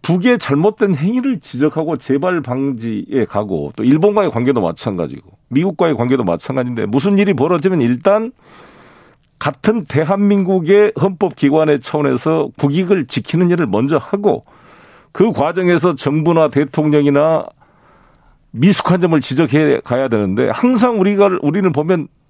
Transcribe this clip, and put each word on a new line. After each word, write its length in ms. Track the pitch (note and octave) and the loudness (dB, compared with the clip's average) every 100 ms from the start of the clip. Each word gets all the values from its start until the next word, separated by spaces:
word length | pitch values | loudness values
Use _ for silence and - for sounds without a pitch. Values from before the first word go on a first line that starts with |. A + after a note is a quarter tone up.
북의 360 | - F3+ A3+ A#3+ | 0 0 2 0
잘못된 560 | - C#3 G3 G#3 G3+ D3 | 0 0 0 0 0 0
행위를 460 | E3+ B3+ C4+ A3 | 0 -2 -2 -6
지적하고 560 | - B2 D3+ D#3 D#3 D3 | -8 -2 -2 -2 -4 -6
재발 440 | - C3+ F3 F3 | -2 -2 0 -4
방지에 840 | A#2+ B2+ C#3 A#2+ A2+ A2 - B2+ G#2 | -4 -4 -4 -4 -6 -6 -4 -2 -2
가고 460 | G#2 G#2 E2+ D2 - | -4 -4 -6 -6 -2
또 80 | |
일본과의 480 | A#2 D3+ G3+ G#3 F3+ | 2 4 2 2 0
관계도 300 | A#2 B2 B2 | 0 0 0
마찬가지고 720 | F2 D#2+ - F#2 D#2 C2+ - _ _ | -2 -4 -6 -4 -6 -8 -20 _ _
미국과의 480 | B2+ F#3 E3 E3+ A#2+ | -2 -2 0 -2 0
관계도 260 | A#2+ B2+ | 0 0
마찬가지인데 640 | G2+ E2+ - C3 B2 A#2 G#2 | 0 -4 -4 -4 -4 -6 -4
무슨 320 | B2 F#3 G3 | -2 0 2
일이 160 | G3+ | 2
벌어지면 480 | D#3 D3+ F3 F#3+ F3+ | 2 0 0 0 0
일단 500 | A#2+ B2 F#3+ G#3 A3+ _ _ - - - - - _ _ _ _ | 0 0 2 0 -2 _ _ -20 -20 -20 -20 -20 _ _ _ _
같은 460 | C#3+ - G#3 A3+ | -6 -2 -2 -2
대한민국의 1080 | D#3+ C3+ D#3 G3 G3+ G3+ F3+ F#3+ D#3+ G3+ G#3 - | -2 -2 0 0 2 2 0 -2 2 4 4 2
헌법기관의 800 | G3 F3+ F#3 - C#3 D#3 D#3 C#3+ | -2 0 -4 0 2 2 2 0
차원에서 680 | - D3+ C#3+ B2+ D#3 D#3+ C#3+ - | -2 -2 0 0 0 -2 -2 -2
국익을 480 | C#3+ D3+ F#3 G3 C3 | -2 0 0 0 0
지키는 440 | - - E3 F3 | -6 -2 0 2
일을 180 | F3 C#3 | 2 0
먼저 300 | G2+ C3+ D#3 | 0 0 -2
하고 480 | - G3+ G3+ - _ _ - - - - _ | -2 -2 -2 -2 _ _ -20 -20 -20 -20 _
그 200 | - A3+ | 0 0
과정에서 640 | D#3 D3 F3 F3+ F3 F3+ C#3+ | 2 -2 0 2 2 0 -2
정부나 540 | C#3+ D3+ D#3 E3 D#3 | -2 0 2 2 2
대통령이나 960 | C#3 C#3+ D#3+ D3+ D3 C#3+ C#3+ D#3 D#3+ - _ _ _ _ _ _ _ _ _ _ | 2 0 0 2 2 2 2 2 0 -4 _ _ _ _ _ _ _ _ _ _
미숙한 500 | A2+ E3+ F3+ - F3+ | 0 2 2 0 0
점을 180 | F3 D#3+ | 2 2
지적해 600 | - C3+ D3 C#3+ D3+ - | 0 0 2 2 2 0
가야 260 | - B2 C3+ | -2 -2 0
되는데 400 | A2 G2+ G2+ C3 | 0 0 0 -2
항상 500 | A2 B3 B3+ B3 A3+ | 0 0 2 2 0
우리가, 400 | F#3+ G3+ G3+ F#3 | 0 2 2 2
우리는 300 | D3 F3+ F#3+ | -2 0 0
보면 360 | C#3 D#3 F3+ - _ | 0 0 -2 -2 _